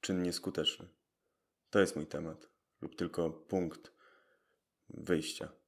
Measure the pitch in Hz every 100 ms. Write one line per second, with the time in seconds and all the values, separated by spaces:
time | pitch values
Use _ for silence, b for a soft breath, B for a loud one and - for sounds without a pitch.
0 | - 92 90 87 95 - 76 - - _
1 | _ _ _ _ _ _ _ 104 92 76
2 | 78 76 80 78 - _ _ _ 76 -
3 | 87 - 82 80 - 95 85 - - b
4 | b b b b b b _ _ _ -
5 | 87 85 - - - -